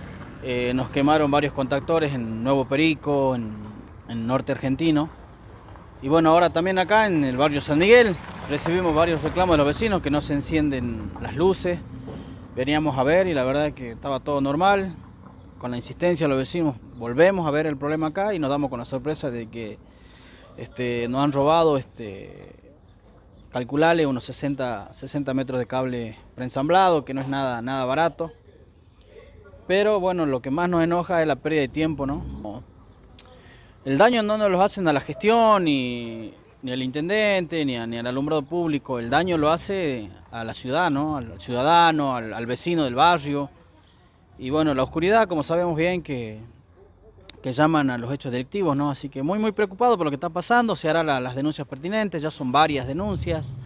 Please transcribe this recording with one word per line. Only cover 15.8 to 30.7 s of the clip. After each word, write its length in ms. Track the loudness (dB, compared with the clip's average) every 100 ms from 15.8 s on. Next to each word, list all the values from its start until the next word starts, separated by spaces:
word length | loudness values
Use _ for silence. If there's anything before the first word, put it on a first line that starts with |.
| -8 -2 0 2 2
de 40 |
los 100 | 0
vecinos 360 | 0 0 -2 -2 -14 -10
volvemos 500 | -4 4 4 4 0
a 40 |
ver 160 | 0 0
el 100 | -2
problema 300 | -4 -2 -2
acá 260 | -2 -2
y 60 | 0
nos 100 | 0
damos 200 | 0 -2
con 80 | -4
la 60 | -6
sorpresa 440 | -6 -4 -4 -4
de 180 | -6 -10
que, 300 | -10 -12 -12 -20 -20 -20 -20 -20 -20 -20 -16
este, 520 | -14 -6 -4 -2 -2
nos 160 | 0
han 80 | 2
robado, 460 | 2 4 4 4 2
este, 800 | -2 -12 -12 -12 -14 -18 -20 -20 -20 -20 -20 -20 -20 -20 -20 -20 -10
calculale 560 | -8 -4 2 4 4 2
unos 160 | 0
sesenta, 680 | -6 -6 -6 -4 -4 -6 -10
sesenta 440 | -14 -8 -6 -2 -2
metros 240 | -2 -4
de 80 | -2
cable 500 | -2 -2 -4 -8 -12 -18
preensamblado, 720 | -10 -6 -2 4 6 6 4 0
que 80 |
no 80 | -6
es 60 | -4
nada, 340 | -2 -2 -4
nada 240 | -4 -2 0
barato. 460 | 2 0 0 -10 -10 -20 -20 -20 -20 -20 -20 -20 -20 -20 -20 -20 -14 0
Pero 320 | 2 4 2
bueno, 260 | 2 0 0
lo 160 | -2
que 80 | -2
más 180 | -2
nos 160 | 0